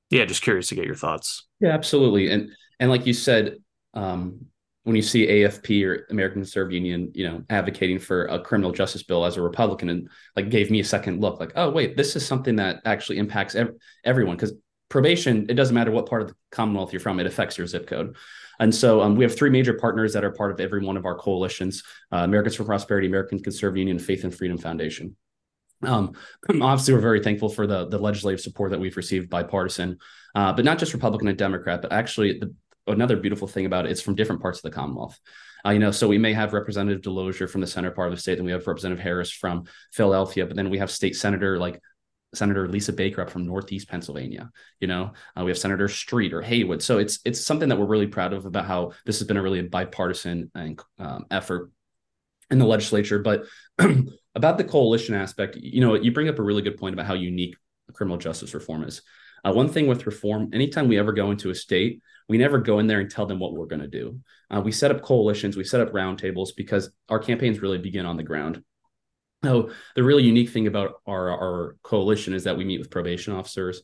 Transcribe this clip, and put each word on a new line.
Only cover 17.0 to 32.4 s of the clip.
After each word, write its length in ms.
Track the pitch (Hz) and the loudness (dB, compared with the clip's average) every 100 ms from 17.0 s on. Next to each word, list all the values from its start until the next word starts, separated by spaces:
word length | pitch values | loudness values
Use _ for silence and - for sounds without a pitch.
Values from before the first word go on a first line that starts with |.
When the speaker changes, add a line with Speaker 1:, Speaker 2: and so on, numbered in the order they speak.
| 107 92 | -2 -2
Speaker 2:
it 80 | 90 | -2
affects 320 | - 92 - | -2 -4 -4
your 80 | 87 | -6
zip 180 | 87 - | -6 -6
code. 300 | 60 82 - - - - - | -6 -6 -10 -20 -20 -12 2
And 140 | 113 | 2
so, 280 | 110 123 110 | 6 6 6
um, 140 | 101 104 | 6 6
we 80 | |
have 120 | 120 117 | 4 4
three 160 | 143 | 4
major 240 | 131 120 110 | 6 4 2
partners 380 | 113 113 110 | 0 0 0
that 100 | 107 | 0
are 80 | 98 | -2
part 200 | - 101 | -2 -4
of 80 | 95 | -2
every 240 | 95 101 | -4 -2
one 140 | 98 95 | -2 -4
of 80 | 90 | -4
our 100 | 87 | -4
coalitions, 680 | - 92 92 - 92 101 - - - | -2 0 -2 -4 -6 -6 -12 -20 -6
uh, 60 | 90 | 0
Americans 380 | 87 104 107 - | 2 4 2 -2
for 80 | |
Prosperity, 420 | 107 101 - 101 95 | -2 -2 0 0 2
American 320 | 95 95 98 | 0 -2 -4
Conservative 400 | 98 95 101 95 | -6 -4 -2 0
Union, 220 | 95 90 | 0 -2
Faith 240 | - 95 | -2 -4
and 100 | 92 | -4
Freedom 240 | - 92 87 | -4 -6 -4
Foundation. 580 | 82 82 80 - 80 - _ _ _ _ _ - | -6 -6 -6 -8 -14 -16 _ _ _ _ _ -8
Um, 300 | 131 117 95 - - | -2 0 0 -6 -20
<clears throat> 160 | - - | -10 0
obviously, 460 | 170 131 135 135 127 | 4 6 6 6 6
we're 60 | |
very 200 | 113 107 | 6 4
thankful 280 | 107 104 107 | 2 0 0
for 180 | - 104 | 0 0
the, 200 | 98 85 | 0 -2
the 120 | 101 | -2
legislative 420 | 104 101 98 95 | -2 0 -2 -2
support 300 | - - 98 | -6 -6 -4
that 80 | 92 | -2
we've 180 | 92 92 | -4 -6
received 320 | 87 95 87 | -4 -4 -2
bipartisan, 720 | 87 87 98 92 - 90 90 - - _ | -4 -2 -2 -2 -4 -6 -6 -14 -20 _
uh, 200 | 101 98 | 0 2
but 120 | 95 127 | 4 4
not 140 | 165 | 2
just 140 | 160 | -2
Republican 340 | 127 127 104 104 | -2 -2 0 0
and 100 | 95 | 0
Democrat, 460 | 98 92 - 87 | 0 -2 -4 -4
but 100 | - | -2
actually 460 | 101 117 - 104 | -2 -2 0 0
the, 140 | - | 0